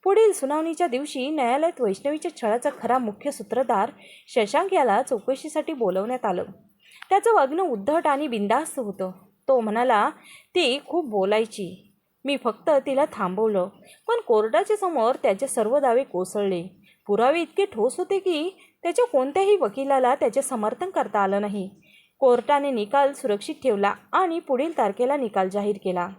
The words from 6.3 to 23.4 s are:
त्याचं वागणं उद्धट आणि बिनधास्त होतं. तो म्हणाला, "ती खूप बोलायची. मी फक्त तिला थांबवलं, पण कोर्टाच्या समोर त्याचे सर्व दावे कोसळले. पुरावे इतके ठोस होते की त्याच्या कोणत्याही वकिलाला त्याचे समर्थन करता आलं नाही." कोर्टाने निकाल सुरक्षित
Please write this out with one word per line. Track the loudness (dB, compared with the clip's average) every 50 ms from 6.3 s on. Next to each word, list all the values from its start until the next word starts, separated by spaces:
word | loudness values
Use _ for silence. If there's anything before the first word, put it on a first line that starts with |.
| -2 -2 -4 -8 -12 -20 _ _ _ _ _ _ -20 -20 -2 _
त्याचं | 0 2 4 4 4
वागणं | 4 4 2 0 -2 -2
उद्धट | -2 -2 -2 -2 0 0 0 2
आणि | 0 0 0 -2
बिनधास्त | -4 -2 -2 0 0 0 0 0 -4 -8 -8
होतं. | -8 -8 -6 -6 -8 -8 -8 -14 _ _ _ _ _
तो | 2 2 2
म्हणाला, | 2 0 0 0 2 4 4 4 4 0 -2 -8 -20 -20 -20 -20 _ _ _
"ती | 0 2 2 0 -2 -6
खूप | -4 -4 -4 -2 0
बोलायची. | -2 0 2 2 2 0 0 -2 -6 -10 -10 -10 -12 -16 _ _ _ _ _ _ _ _ _
मी | -4 -4
फक्त | -2 -2 -4 -4 -2 0 2 2 2 2
तिला | 0 0 0 0 -2 -2
थांबवलं, | -4 -4 -4 0 0 0 0 2 0 -2 -2 -8 -18 -20 -20 -20 _ _
पण | -2 -2 -2 2
कोर्टाच्या | 2 2 2 2 2 0 0 2 2 -2
समोर | -2 0 -2 0 2 2 2 0
त्याचे | 2 0 0 0 0 -4
सर्व | -4 -2 -2 0 2 2 2
दावे | 2 4 2 2 0
कोसळले. | 0 -4 -4 -4 -4 -4 -2 -2 -2 -2 -4 -6 -10 -16 _ _ _ _ _ _
पुरावे | -2 0 2 4 2 2 2
इतके | -2 -2 _ -2 -2
ठोस | -2 0 -2 -2 -2 0
होते | -4 -4 -2 -2 -2
की | 0 -2 -2 -2 -4 -6 -8 _ -20 _ _ _ -6
त्याच्या | -2 2 2 0
कोणत्याही | 2 2 0 0 0 0 0 4 4 4
वकिलाला | 4 2 -2 -2 -4 0 2 2 4 4 2 2
त्याचे | 2 0 0 0 0
समर्थन | -2 -2 -4 -2 -2 -2 -2 -4 -8 -4
करता | -2 -2 -2 0 0 0
आलं | 2 2 0 0
नाही." | -2 -4 -4 -6 -8 -8 -12 _ _ _ _ _ _ _ _ _
कोर्टाने | 4 4 4 4 2 2 0 2 2 0
निकाल | -2 -2 -2 0 2 2 2 2 0
सुरक्षित | -2 -2 -2 -2 -2